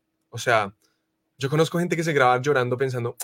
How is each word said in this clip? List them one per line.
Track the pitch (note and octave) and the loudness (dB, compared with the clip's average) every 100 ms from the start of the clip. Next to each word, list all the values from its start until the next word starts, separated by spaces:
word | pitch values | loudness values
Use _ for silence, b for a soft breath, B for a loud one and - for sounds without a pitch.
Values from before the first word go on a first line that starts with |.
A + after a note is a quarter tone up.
| _ _ _ | _ _ _
O | A#2 | -6
sea, | C3 A2+ G2 - _ _ _ _ _ - | 0 2 0 -8 _ _ _ _ _ -8
yo | C3 | -2
conozco | D3+ D#3+ F3 | 0 0 0
gente | F3 | -2
que | E3+ | -2
se | E3 | 0
graba | C#3 B2+ B2+ | 2 4 2
llorando | C3+ C3+ B2 B2 | 2 0 0 -2
pensando, | C3+ B2 A#2 - | -2 -4 -6 -6